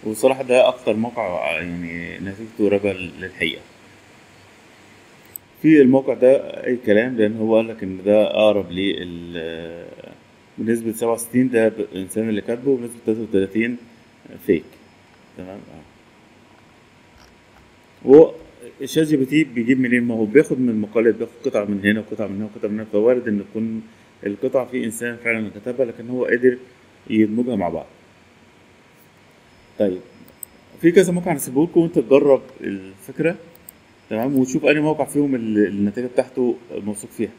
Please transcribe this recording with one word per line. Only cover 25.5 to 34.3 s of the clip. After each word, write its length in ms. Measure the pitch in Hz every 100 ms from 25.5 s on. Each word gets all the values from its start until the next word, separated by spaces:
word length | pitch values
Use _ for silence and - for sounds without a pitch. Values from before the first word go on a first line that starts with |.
كتبها، 360 | 95 123 123 123
لكن 220 | 117 117
هو 160 | 127
قدر 340 | 120 120 127 123 - _ _ _ -
يدمجها 460 | 107 107 110 123 113
مع 120 | 87
بعض. 180 | 82 71 _ _ _ _ _ _ _ _ _ _ _ _ _ _ _ _ _ _ -
طيب، 220 | 104 92 - - - - - - _ -
في 120 | 165
كذا 200 | 175 180
موقع 200 | 175 175
هنسيبه 320 | 147 - 127
لكم 160 | 170 175
وأنت 180 | 165 170
تجرب 440 | 123 135 139 131 - -
الفكرة، 760 | - 98 95 95 - 131 156 190 - - - _ _ _ _
تمام، 280 | 110 123